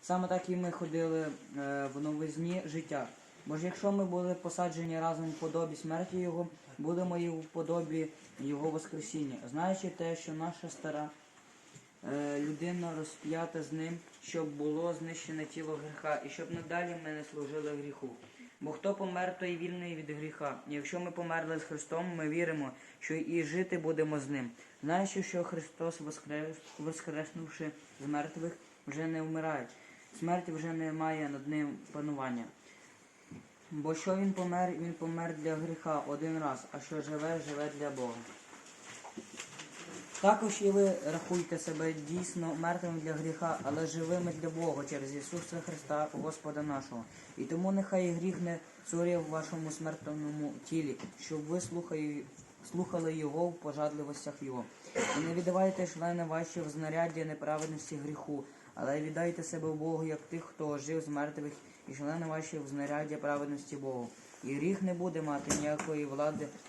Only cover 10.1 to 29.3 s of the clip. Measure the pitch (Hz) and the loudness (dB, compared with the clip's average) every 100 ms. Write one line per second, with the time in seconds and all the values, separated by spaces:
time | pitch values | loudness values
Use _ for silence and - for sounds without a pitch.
10.1 | 165 - 156 165 170 131 - 160 147 151 | -2 -4 -2 -2 -4 -10 -6 -4 -2 -2
11.1 | - - - - - - - - - - | -6 -20 -20 -20 -20 -20 -20 -20 -12 -2
12.1 | 143 147 143 147 151 170 180 170 156 156 | 0 2 2 0 0 0 0 0 -2 -4
13.1 | - 151 160 165 165 143 156 160 170 - | -6 -2 0 0 -2 -2 -2 -2 -4 -8
14.1 | - - 170 151 143 151 151 170 170 165 | -16 -4 0 0 0 2 4 2 0 -2
15.1 | 165 - 160 151 - 156 151 151 147 156 | -6 -4 -4 -4 -4 -4 -4 -4 -4 0
16.1 | 147 143 - 170 170 160 170 175 170 160 | 0 0 -6 -4 -4 0 0 0 -2 -4
17.1 | 151 147 151 139 151 147 147 143 139 131 | -6 -6 -6 -4 -2 -2 -2 -6 -6 -8
18.1 | 117 - - - - 147 156 196 196 190 | -10 -16 -18 -20 -8 -6 0 0 2 0
19.1 | 180 180 180 180 175 175 180 175 165 147 | 2 0 0 -2 0 -2 -2 -4 -6 -4
20.1 | 151 156 156 143 123 - 147 143 175 175 | -4 -6 -2 -4 -4 -4 -4 -2 -2 -2
21.1 | 170 170 160 160 160 - 151 - 165 180 | -4 0 0 2 -2 -2 -6 -2 0 0
22.1 | 170 156 160 170 156 135 127 - - - | 0 2 4 4 2 0 -4 -18 -12 -2
23.1 | 160 151 170 151 165 185 180 160 156 156 | 0 2 2 4 2 2 2 2 4 4
24.1 | 151 135 143 120 117 - - 143 175 196 | 2 0 -2 -2 -6 -20 -6 2 4 4
25.1 | 196 190 180 175 165 160 - 165 165 151 | 0 0 0 0 -2 -6 -2 -2 -2 -8
26.1 | - 147 151 156 156 - - 151 160 - | -8 -6 -4 -4 -6 -14 -6 -4 -4 -4
27.1 | 151 156 170 160 - 156 151 - - 139 | -4 -4 -6 -8 -4 -6 -6 -18 -8 0
28.1 | 147 151 165 165 165 - - - 147 160 | 0 0 -2 -4 -4 -14 -16 -8 -2 0
29.1 | 160 160 | 0 0